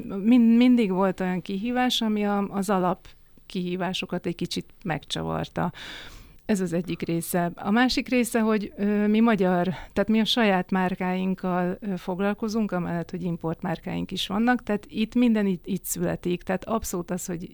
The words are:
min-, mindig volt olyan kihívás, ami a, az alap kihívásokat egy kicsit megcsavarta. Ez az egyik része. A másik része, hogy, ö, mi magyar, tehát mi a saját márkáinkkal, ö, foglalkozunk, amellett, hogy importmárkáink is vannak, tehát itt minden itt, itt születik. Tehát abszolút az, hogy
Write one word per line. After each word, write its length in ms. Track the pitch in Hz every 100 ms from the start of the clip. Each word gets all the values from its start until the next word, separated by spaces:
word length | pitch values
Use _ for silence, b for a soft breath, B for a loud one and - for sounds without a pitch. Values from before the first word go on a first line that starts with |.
| - 196
min-, 400 | 214 247 226 233
mindig 340 | 247 247 202
volt 280 | 185 196 185
olyan 220 | 185 185
kihívás, 600 | - 196 233 247 254 -
ami 240 | 220 214 208
a, 220 | 202 202
az 200 | 196 196
alap 380 | 190 180 185 - - - - -
kihívásokat 800 | 190 180 180 180 180 190 170 -
egy 100 | 170
kicsit 300 | 185 - - -
megcsavarta. 880 | 185 151 - 160 165 160 165 - 170 B B B B B B B -
Ez 140 | 202
az 120 | 185
egyik 280 | 165 175 165
része. 500 | - 170 - 180 175 -
A 160 | -
másik 380 | 220 254 294 226
része, 300 | 247 226 233
hogy, 340 | 220 214 202 -
ö, 300 | 202 208 208
mi 120 | 214
magyar, 440 | 233 208 185 180 175
tehát 400 | 160 - - 202
mi 100 | 220
a 60 | 208
saját 460 | 254 214 185 -
márkáinkkal, 1040 | 190 185 190 185 185 185 185 185 180 180 180
ö, 180 | 208 180
foglalkozunk, 760 | - 175 202 208 220 220 208
amellett, 380 | 180 175 170 165
hogy 120 | 185
importmárkáink 880 | 175 170 160 160 170 160 - 170 180
is 160 | 185 -
vannak, 360 | 196 240 247
tehát 220 | - 208 -
itt 260 | - 220 240
minden 300 | 247 214 202
itt, 220 | 175 -
itt 160 | 190
születik. 600 | - 170 170 - 180 175
Tehát 200 | - 185 -
abszolút 460 | 220 - 180 175
az, 140 | 180 -
hogy 240 | 170 180